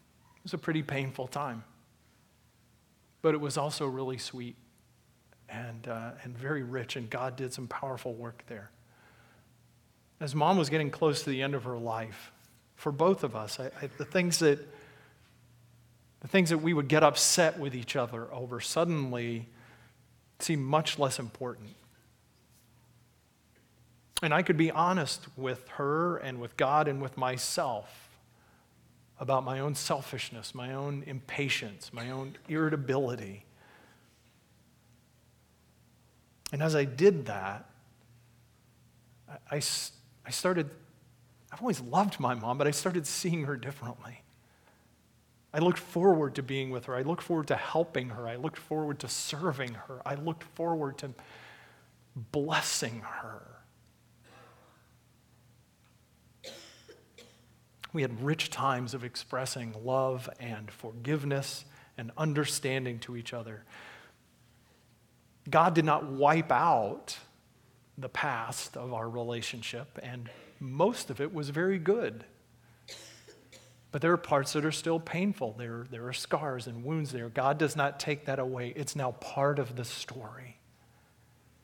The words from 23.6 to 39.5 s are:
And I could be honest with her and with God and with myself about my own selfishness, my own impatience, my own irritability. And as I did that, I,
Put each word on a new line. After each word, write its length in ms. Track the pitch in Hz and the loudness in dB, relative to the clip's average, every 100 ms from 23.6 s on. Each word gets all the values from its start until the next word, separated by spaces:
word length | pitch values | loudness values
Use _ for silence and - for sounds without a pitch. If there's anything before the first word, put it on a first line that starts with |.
| _ _ _ _ _ - | _ _ _ _ _ -2
And 100 | 160 | 2
I 120 | 151 | 2
could 140 | 180 156 | 4 4
be 120 | 160 | 4
honest 560 | 151 175 185 139 - - - | 4 2 2 0 -4 -8 -6
with 320 | 131 127 - | -4 -4 -8
her 480 | - 143 156 175 170 | -4 0 2 0 -2
and 220 | 135 123 | -6 -8
with 160 | 120 - | -8 0
God 320 | 135 147 147 | 4 4 4
and 140 | 139 | 0
with 160 | 135 135 | -4 -2
myself 920 | 127 127 - - 151 110 101 - - - _ _ - - _ _ - _ _ - | -2 0 -2 0 0 -2 -6 -18 -20 -20 _ _ -20 -20 _ _ -20 _ _ -8
about 240 | 127 135 | 0 2
my 160 | 127 131 | 2 -2
own 140 | 143 | -2
selfishness, 800 | 143 - 151 131 131 - 117 110 | -2 -2 -2 -2 -8 -8 -10 -12
my 220 | 127 127 135 | -10 -8 -6
own 280 | 143 143 147 | -4 -6 -6
impatience, 840 | 135 - - 139 - 113 98 - | -10 -8 -4 0 -2 -4 -12 -14
my 200 | 120 120 | -10 -8
own 240 | 131 135 - - | -8 -8 -12 -4
irritability. 960 | 156 156 151 131 131 131 120 101 98 - - - - - - _ _ _ _ _ _ _ _ _ _ _ _ _ _ _ _ _ _ _ _ _ _ _ _ - | 0 2 2 2 2 2 -2 -8 -12 -18 -20 -20 -20 -20 -20 _ _ _ _ _ _ _ _ _ _ _ _ _ _ _ _ _ _ _ _ _ _ _ _ -8
And 100 | 143 | 0
as 140 | 160 156 | 4 4
I 100 | 139 | 2
did 400 | 123 190 170 107 | 6 6 6 0
that, 420 | 101 95 101 - - _ _ _ - _ _ _ _ _ _ - _ _ - - | -4 -4 -6 -12 -20 _ _ _ -20 _ _ _ _ _ _ -20 _ _ -20 -20
I, 60 | 147 - | -18 -6